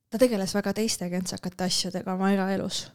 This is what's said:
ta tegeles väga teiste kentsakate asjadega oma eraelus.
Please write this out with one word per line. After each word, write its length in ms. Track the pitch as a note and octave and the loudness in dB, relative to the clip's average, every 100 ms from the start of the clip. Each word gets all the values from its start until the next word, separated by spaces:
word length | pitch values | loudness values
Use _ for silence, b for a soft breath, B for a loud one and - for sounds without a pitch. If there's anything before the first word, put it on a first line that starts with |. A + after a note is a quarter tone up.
| _ | _
ta 60 | A3 | 4
tegeles 320 | B3+ G#3 F#3+ | 4 4 0
väga 200 | G3+ G3+ G3+ | 0 0 0
teiste 320 | A3+ - F3+ | -2 -2 -4
kentsakate 560 | F3+ F3+ F#3+ F3+ - | -4 -4 -6 -8 -2
asjadega 480 | F3+ - F3+ F3+ F#3+ | 0 0 -2 -4 -4
oma 160 | F#3 F#3+ | 0 2
eraelus. 480 | G3 F#3+ F#3+ G3 - - | 4 2 0 -2 -4 -8